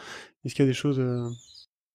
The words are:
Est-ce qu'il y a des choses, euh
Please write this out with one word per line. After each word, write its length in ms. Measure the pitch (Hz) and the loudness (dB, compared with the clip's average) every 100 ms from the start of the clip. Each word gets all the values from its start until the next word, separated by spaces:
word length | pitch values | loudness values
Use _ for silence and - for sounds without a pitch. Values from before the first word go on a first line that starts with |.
| - - - _ | -14 -16 -16 _
Est-ce 100 | 131 | -6
qu'il 100 | - | 2
y 40 | 139 | 4
a 20 | |
des 60 | 123 | 4
choses, 220 | 147 131 | 2 2
euh 300 | 127 123 120 120 - - - _ _ | 2 0 -4 -8 -14 -20 -20 _ _